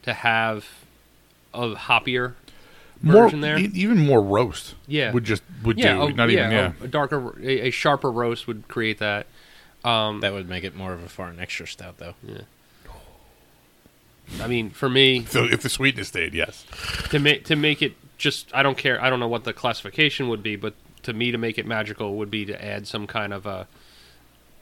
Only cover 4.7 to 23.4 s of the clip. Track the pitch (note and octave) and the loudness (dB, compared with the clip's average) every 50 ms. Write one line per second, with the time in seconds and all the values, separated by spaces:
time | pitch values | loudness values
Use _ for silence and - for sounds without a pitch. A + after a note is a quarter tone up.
4.7 | - - - - C#3+ D3+ C3+ A2+ A2 B2 A#2 G#2+ A2 F#2+ - - - - A2 A#2 | -18 -18 -10 -4 -2 0 0 2 2 0 2 2 -2 -2 -2 -8 -12 -4 0 0
5.7 | A2 G#2 B3+ F3+ - - D3 D3 C#3 A#2 A#2 A#2 A#2 - B2+ A2 A2 G#2+ F#2+ F2+ | 2 4 4 4 4 4 2 0 2 2 4 4 4 4 4 4 4 2 2 2
6.7 | E2+ - - B2+ B2+ D3+ C#3+ C3 D#3 C#3+ B2 A#2 - - - C3 C3+ A#2+ A2 C3 | 0 -6 -8 -4 -2 -2 0 0 -2 -4 -4 -6 -10 -8 -2 0 0 0 0 -2
7.7 | A#2+ - - D#3 C#3+ C3+ - C3+ A#2 A#2 A#2+ A#2 A#2 A#2 - - A#2 G#2+ - - | -2 2 2 2 2 2 2 -2 0 0 0 0 -2 -4 -4 -8 -8 -8 -8 -8
8.7 | - B2+ A2+ A2 G#2+ - G#2+ G#2 G2+ G#2 - - - - - - - - - - | -4 -2 0 0 0 0 -2 -2 -2 -2 -4 -8 -16 -20 -20 -20 -20 -20 -20 -20
9.7 | _ _ - B2 A#2 A2+ A2 G#2+ G#2+ G#2 - G2 G2+ G2+ F#2+ F2 F#2 F2+ F2 F#2+ | _ _ -2 0 2 2 0 0 -2 -2 -2 -2 -2 -4 -8 -8 -8 -8 -8 -8
10.7 | D2+ F#2 F#2+ F#2 F#2 F2 E2+ - - - F#2+ F2 E2+ E2+ F#2 - - - E2+ D#2+ | -10 -8 -8 -8 -8 -10 -12 -14 -14 -12 -12 -12 -10 -12 -10 -10 -10 -10 -10 -12
11.7 | - - F2+ F2+ F#2 - - E2+ F2 - - G#2+ G#2 G2+ G#2 - _ _ _ _ | -14 -14 -16 -18 -16 -16 -16 -16 -16 -16 -16 -16 -14 -14 -16 -18 _ _ _ _
12.7 | _ _ - - - - - - - - _ - _ _ _ _ _ _ _ _ | _ _ -20 -20 -20 -20 -20 -20 -20 -20 _ -20 _ _ _ _ _ _ _ _
13.7 | _ _ _ _ _ _ _ _ _ _ _ - - F2+ G#2 A2+ B2 A#2+ A2+ G2+ | _ _ _ _ _ _ _ _ _ _ _ -12 -10 -6 -4 -2 -2 -2 -2 -4
14.7 | - - - C3+ B2+ C3+ C3+ C3 C3 B2 A2+ A2 - B2+ A#2+ A#2+ A#2+ A#2 - B2+ | -6 -4 -2 2 4 6 6 6 6 4 0 0 0 2 2 2 2 0 0 -2
15.7 | - - C3 C#3 B2+ A2+ G2 - - F#2 E2 D#2+ - E2 D#2+ - - - - - | -2 0 0 0 0 0 -6 -6 -4 -4 -4 -2 -2 -2 -4 -4 -6 -12 -18 -18
16.7 | - - - - - - - - - D3 C#3+ D3 D3 - - - D#3+ D3 D3 D3+ | -16 -12 -10 -8 -6 -6 -6 -2 0 2 4 4 4 2 2 0 0 2 4 2
17.7 | D3 - D3+ C3+ - _ _ - _ - - D3 - - - - - C3+ C3+ C#3 | 2 2 0 -2 -2 _ _ -20 _ -2 -2 -2 -2 -2 -8 -4 0 2 2 2
18.7 | C3 - - C3+ B2+ - - C3 C3 B2 A#2+ A#2 A#2 A2+ A2 A#2 G#2+ - - B2 | 2 2 0 0 0 2 2 2 2 2 0 -2 -2 -4 -4 -6 -8 -2 -2 -2
19.7 | A2+ - - G2+ - - D#3 D3 - - C#3 B2 A2+ G#2+ G#2 A2 G#2+ G2+ G#2+ A2 | -2 -2 -6 -8 0 2 2 2 2 0 -2 -2 -2 -2 -4 -4 -6 -4 -6 -8
20.7 | - - - - - - - - A2+ G#2+ A#2+ B2 A#2 A#2 A2+ A2+ G#2+ - G#2+ G#2 | -8 -10 -20 -20 -20 -14 -10 -8 -4 -2 -2 -2 0 -2 -2 -2 -4 -4 -4 -4
21.7 | A2+ A2 G#2+ G#2 G#2 - A2 G2+ G2+ G#2+ G#2+ G2+ G#2+ G#2+ G2+ G2 G2+ - - G#2 | -2 -4 -4 -6 -6 -6 -6 -6 -4 -4 -6 -4 -4 -6 -6 -6 -8 -10 -8 -10
22.7 | G#2 G#2 G2+ - - A2 G#2 G2+ - A2+ G#2 G2+ G2+ G2 | -10 -10 -10 -8 -10 -8 -8 -6 -6 -6 -4 -4 -6 -8